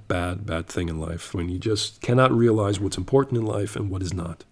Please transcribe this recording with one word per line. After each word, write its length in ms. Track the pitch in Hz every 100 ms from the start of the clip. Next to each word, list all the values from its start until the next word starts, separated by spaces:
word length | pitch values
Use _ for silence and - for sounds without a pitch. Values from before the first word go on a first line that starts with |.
| -
bad, 380 | 92 90 90 -
bad 220 | 82 82
thing 200 | - 85
in 120 | 80
life, 340 | 82 82 -
when 160 | 95 87
you 100 | 90
just 400 | 110 107 - -
cannot 300 | - 123 131
realize 480 | 117 117 110 101 101
what's 180 | 101 -
important 400 | 92 135 135 120
in 60 | 107
life 300 | 107 101 -
and 140 | 104
what 120 | 92
is 120 | 92
not. 320 | 90 85 85 -